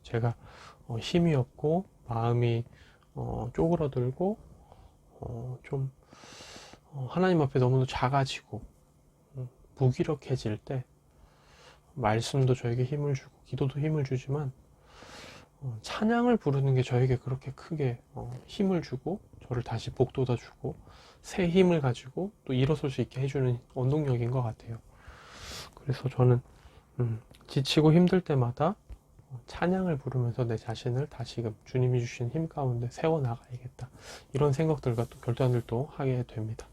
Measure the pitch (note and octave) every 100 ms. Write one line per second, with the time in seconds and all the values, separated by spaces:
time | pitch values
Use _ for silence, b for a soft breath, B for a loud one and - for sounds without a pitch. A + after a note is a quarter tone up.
0 | - A#2 A#2+ - B B B B - A2+
1 | - F3 E3+ C#3+ B2 - D3+ E3+ - _
2 | - A2+ A#2 A#2+ A#2+ A#2 A#2 B B B
3 | _ C3+ A#2+ A#2+ A#2+ C#3 E3 E3+ D3 C3
4 | B2 C3 F#3 A3 - - B B B _
5 | _ - - A#2 B2 B2+ - C#3 C3+ _
6 | B B B B B B B B _ C#3+
7 | B2 F3 F#3 E3+ C#3 C3 B2 C3 C3 -
8 | B2+ C#3 C3+ - _ G#2+ - _ _ _
9 | _ _ _ C3+ B2+ _ - - C3 B2+
10 | E3 D3 - B2+ A#2 G#2+ - C3+ - _
11 | _ B B B B B B B _ -
12 | A2 A2 A#2 C#3 B2+ B2+ A#2+ A#2+ B2 D3
13 | D3 C3+ - _ - C3 C#3 C#3+ D#3 D#3
14 | C3+ B2+ - C#3+ C3 - _ _ B B
15 | B B B B B _ C3+ A2 - -
16 | G#3+ A#3 A#3+ A3+ D3 C#3 C#3 C3 B2+ B2
17 | C3 B2 - C3 - C3+ - D#3 C3+ A#2+
18 | _ - A#2 B2 - - F#3+ F3+ D3 B2+
19 | - G3+ - - - B2 - A#2+ - -
20 | B2+ - B2 A#2 - - - - B B
21 | B B - - F3 F3+ F#3 E3 C3+ A#2
22 | C3 - G3 - - B2+ C#3 D3+ D3 C3+
23 | A2+ B2+ C#3 C#3 B2+ A#2+ - C3+ B2 D3+
24 | C#3+ A#2+ A#2 C3 A#2 - - A2+ - B
25 | B B B B B B B - - B2+
26 | C3 - B2 B2 - B B B _ -
27 | A#2+ A2 - - - - C3+ - D#3 D#3+
28 | F3+ F#3 - C#3 A#2+ B2 D#3 G#3+ _ -
29 | _ - _ B2 - - E3+ F#3+ F#3 C#3+
30 | C#3 B2+ A#2+ A2+ A#2 A2 - G#2+ B2+ A#2+
31 | D3 - B2 - A#2 G#2+ - B2+ B2+ B2
32 | A#2+ - A#2+ D#3+ E3 - C3+ A#2 B2 -
33 | E3 D#3+ B2+ A2+ - B2 B2 - B2 B
34 | B B B C3+ D3 C3+ D#3+ C#3+ B2+ A#2
35 | A#2 - - A#2 C3 B2 - A#2 D3+ -
36 | C3+ B2 A#2 A2+ A2 A#2 -